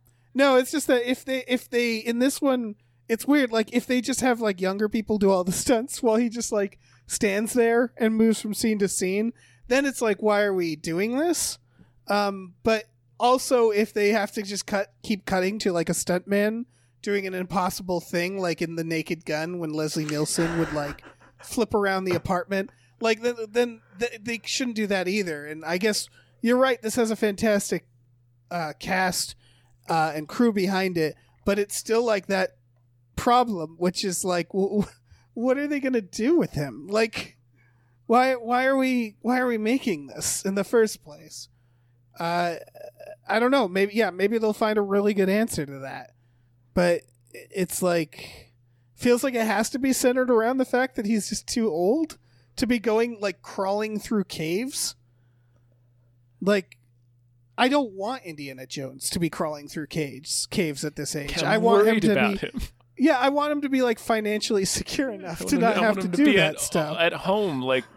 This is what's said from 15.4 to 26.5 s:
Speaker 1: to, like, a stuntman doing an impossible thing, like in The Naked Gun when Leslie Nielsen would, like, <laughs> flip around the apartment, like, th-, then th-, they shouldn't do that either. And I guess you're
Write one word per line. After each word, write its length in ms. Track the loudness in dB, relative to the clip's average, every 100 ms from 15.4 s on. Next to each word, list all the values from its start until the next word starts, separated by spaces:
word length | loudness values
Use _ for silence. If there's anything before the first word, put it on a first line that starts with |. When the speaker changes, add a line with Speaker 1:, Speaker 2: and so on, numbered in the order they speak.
| 0 0
Speaker 1:
to, 140 | -2
like, 160 | 0 0
a 40 |
stuntman 720 | -2 -2 -2 0 0 0 -2 -8 _ _ _
doing 240 | -4 -4 -4
an 60 |
impossible 680 | -6 -4 -2 -2 -4 -4 -4
thing, 360 | -2 -4 -2 -2
like 220 | -4 -2
in 140 | -4 -4
The 80 |
Naked 420 | -4 -4 -4 -6 -4
Gun 340 | -4 -4 -6
when 140 | -6
Leslie 320 | -4 -4 -4 -4
Nielsen 540 | -2 -2 0 -2 0
would, 120 | -2
like, 300 | -4 -6 -10 -18 -20
<laughs> 200 | _ _
flip 300 | -8 -4 0
around 320 | 0 0 0 -2
the 100 | -2
apartment, 540 | 0 -2 -2 -4 -4 -10 _ _
like, 220 | -2 0
th-, 140 | -2 -4 -4
then 320 | -2 -2 -4 _ -8
th-, 200 | -8 -6
they 180 | -8 -8
shouldn't 320 | -6 -4 -2 -2
do 120 | -2
that 200 | 0 0
either. 380 | 0 -2 -6 -10
And 180 | -10
I 140 | -4 0
guess 320 | 0 0 -4 _ _ _
you're 160 | 2